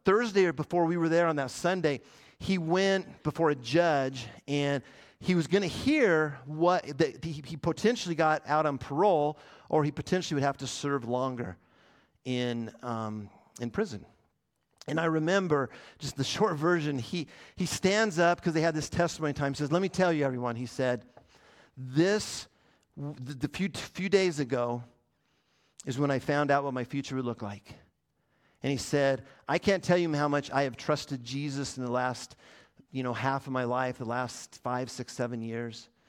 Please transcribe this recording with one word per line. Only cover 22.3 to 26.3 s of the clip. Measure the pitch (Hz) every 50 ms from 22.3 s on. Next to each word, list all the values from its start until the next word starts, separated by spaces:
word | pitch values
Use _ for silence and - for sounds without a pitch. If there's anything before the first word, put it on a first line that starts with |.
| - - - - _ _ _ _ _ _ _ _ -
the, | 147 143 147 147 - 123 131 147
the | 123 139
few, | 143 - - 190 180
few | - - - - - - 185 196
days | 196 190 190 180 156 147
ago | 139 117 131 123 120 120 120 120 120 - _ _ _ _ _ _ _ _ _ _ _ _ _ _ _ _ _ - -
is | 139 120 135
when | 147 143
I | 139
found | 127 - -